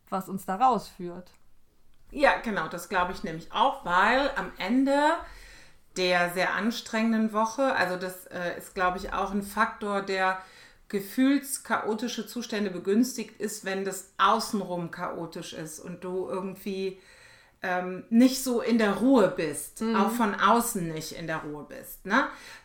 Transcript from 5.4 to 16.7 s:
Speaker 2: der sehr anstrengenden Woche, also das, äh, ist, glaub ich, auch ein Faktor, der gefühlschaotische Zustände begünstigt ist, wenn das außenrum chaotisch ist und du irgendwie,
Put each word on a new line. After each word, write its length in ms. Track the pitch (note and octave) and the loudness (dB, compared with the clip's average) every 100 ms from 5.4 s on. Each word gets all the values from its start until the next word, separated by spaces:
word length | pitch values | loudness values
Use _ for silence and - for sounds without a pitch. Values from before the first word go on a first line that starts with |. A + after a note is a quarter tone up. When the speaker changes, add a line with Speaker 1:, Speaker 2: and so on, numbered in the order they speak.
| - - - - _ - | -20 -20 -20 -20 _ -2
Speaker 2:
der 340 | F3+ F3+ F3 | 2 2 2
sehr 200 | F3 F3 | 0 -2
anstrengenden 800 | - G#3+ A#3 - A3 A3+ A3 A3 | 0 -2 -2 -4 0 2 2 2
Woche, 420 | G#3+ A3 B3 C4+ | 0 0 0 0
also 220 | - F3+ F3+ | 2 0 -2
das, 300 | F#3 F#3 - | -6 -10 -12
äh, 320 | F3+ F3 - | -6 -6 -6
ist, 160 | - | -8
glaub 220 | G3 F3+ F#3+ | 0 0 0
ich, 180 | G3+ | -4
auch 160 | - G3 | -4 -2
ein 120 | G3+ | -2
Faktor, 600 | G3 G#3+ A#3 - G#3 G3+ | -2 0 0 -2 -4 -2
der 360 | F#3+ F#3+ F#3 F#3+ - - - _ - | -2 0 2 0 -6 -20 -20 _ -6
gefühlschaotische 1400 | G3+ G3 - C4 C#4 C#4 - - A3+ - G#3+ A#3+ A#3 G3+ | -6 -2 2 4 4 0 -8 -4 -2 0 -2 -2 -6 -8
Zustände 440 | B3 A3+ G#3 G3+ | -8 -4 -2 -2
begünstigt 720 | F3+ F#3 A3 B3+ - G#3+ - | -2 2 4 4 0 -10 -8
ist, 240 | G#3+ - | -8 -6
wenn 200 | F#3+ F#3+ G3 | -6 -4 -4
das 260 | F#3 - - | -8 -6 2
außenrum 720 | G3 A3 - G#3 F3 F3 E3+ | 4 4 2 -4 -2 -4 -6
chaotisch 640 | - G#3 F#3 E3 F3 E3 | -6 -8 -6 -8 -10 -12
ist 240 | - D#3 - | -10 -10 -12
und 240 | - F3 | -12 -12
du 240 | F#3 F#3 F3+ | -8 -6 -4
irgendwie, 680 | F#3+ F#3+ F3+ G#3 | -6 -6 -8 -8